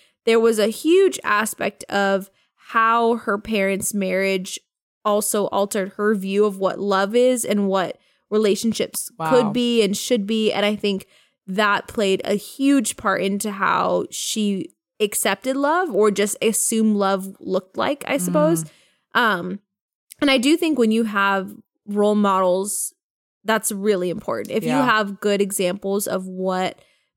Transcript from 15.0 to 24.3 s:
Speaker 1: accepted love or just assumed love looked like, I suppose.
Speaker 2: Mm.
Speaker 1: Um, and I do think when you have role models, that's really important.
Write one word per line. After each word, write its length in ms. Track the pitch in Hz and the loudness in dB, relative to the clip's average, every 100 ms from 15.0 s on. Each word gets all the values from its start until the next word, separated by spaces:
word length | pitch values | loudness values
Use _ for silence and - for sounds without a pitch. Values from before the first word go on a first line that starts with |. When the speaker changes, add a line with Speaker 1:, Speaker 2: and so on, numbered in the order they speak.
Speaker 1:
accepted 560 | 208 - - 202 262 269 | -4 -2 -2 -2 -4 -2
love 360 | 277 339 359 | 0 0 0
or 200 | 196 214 | 2 2
just 240 | 196 202 - | 2 -2 -2
assumed 560 | 226 214 - 226 220 202 | -2 0 0 0 2 2
love 380 | 196 196 190 - | 0 -2 -4 -12
looked 360 | - 190 190 - | -4 -4 -4 -4
like, 280 | 202 285 - | -4 -4 -4
I 100 | 269 | -4
suppose. 440 | 180 196 202 160 | 0 2 2 2
Speaker 2:
Mm. 60 | 160 _ _ _ _ | -4 _ _ _ _
Speaker 1:
Um, 460 | - 233 180 180 202 _ _ _ _ _ - | 0 0 0 -4 -10 _ _ _ _ _ -2
and 100 | 285 | 2
I 80 | 269 | 2
do 180 | 262 330 | 4 2
think 220 | 330 262 | 2 2
when 140 | 226 | 2
you 100 | 220 | 2
have 500 | 226 208 196 196 190 208 _ _ | 0 0 0 0 -4 -12 _ _
role 300 | 208 202 208 | -6 0 2
models, 800 | 208 202 190 185 185 202 - - - _ _ _ _ | 4 4 4 2 0 -2 -6 -8 -12 _ _ _ _
that's 280 | 202 220 - | -2 -2 -2
really 360 | 202 208 190 180 | -2 0 0 -2
important. 460 | 190 - | -4 -6